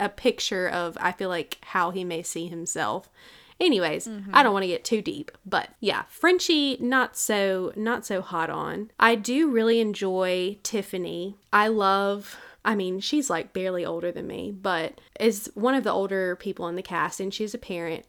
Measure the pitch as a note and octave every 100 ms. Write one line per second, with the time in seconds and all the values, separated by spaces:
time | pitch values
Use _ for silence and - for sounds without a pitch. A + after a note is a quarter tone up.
0 | A#3 - B3+ A#3+ - F#3+ F3+ F3 E3+ D#3+
1 | F3 F#3 F#3+ F3 D3 - - F#3+ F3 F#3
2 | F3+ E3+ F3 E3 E3+ E3+ F3 - A#2+ E3+
3 | - _ - - - - F4+ A3 E3 D#3
4 | - G#3+ G3 A3+ C4 G3 F#3+ F3 - A3
5 | G3 - - - G3 F#3 - - G3+ -
6 | - - E4 F#4 - D#4 C#4+ C4 A#3+ C4
7 | B3 - - G#3+ G3 F#3+ F3+ - A3 A#3+
8 | - F#3+ F#3+ F3 D#3+ D3+ D#3 E3+ G#3+ -
9 | A3+ A#3 G#3 B3+ D#4+ A#3 A3+ A#3 A3 G3
10 | G3 F#3 F#3 F#3 F3+ G3+ - G#3+ G3 F#3
11 | F3 E3+ F#3 G3+ _ G#3 G#3+ A3 G3 G3
12 | G3 G3+ G3+ - - - G3+ G#3+ F#3 F#3
13 | G3+ D4+ C4+ E3 - G3 F#3 F3+ E3 E3+
14 | F3 E3+ - - F3+ G3 G3 E3+ D#3+ -
15 | - - A3 G#3 - - A#3+ C4+ G#3 F#3
16 | G3 F#3+ F#3 F3+ G#3 F#3+ F3 F3 F#3+ F3
17 | D3+ - F#3+ G3 G#3+ A3+ - F3+ E3+ E3